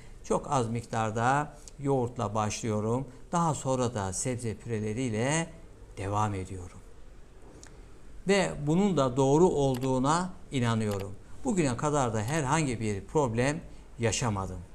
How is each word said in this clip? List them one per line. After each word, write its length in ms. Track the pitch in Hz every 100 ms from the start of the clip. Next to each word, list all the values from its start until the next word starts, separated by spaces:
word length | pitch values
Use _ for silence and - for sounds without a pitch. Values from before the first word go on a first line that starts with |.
| - -
çok 280 | - 214 -
az 180 | 139 113
miktarda 840 | 117 - 113 110 113 120 143 151 - - -
yoğurtla 560 | 139 135 120 123 104
başlıyorum. 760 | 107 107 - 117 107 110 123 139 - -
Daha 220 | 175 165
sonra 400 | 139 131 131 120
da 180 | 113 95
sebze 420 | 92 131 120 113
püreleriyle 920 | 98 120 110 107 110 131 107 127 160 170 - - - - -
devam 380 | 98 101 107
ediyorum. 440 | 98 90 92 87 - - - - - - - - - - - - - - - 180
Ve 220 | 202 160 151 147
bunun 300 | 170 202 160
da 200 | 135 123
doğru 280 | 135 147
olduğuna 880 | 180 143 139 127 131 131 135 165 185 - -
inanıyorum. 600 | 139 120 113 107 101 98 101 - -
Bugüne 320 | 262 185 143 120
kadar 380 | 151 147 123
da 80 | 107
herhangi 580 | 107 160 131 160 143 110
bir 240 | 110 98
problem 560 | - 156 131 113 131 165 - - - -
yaşamadım. 600 | 113 - 123 98 92 90 87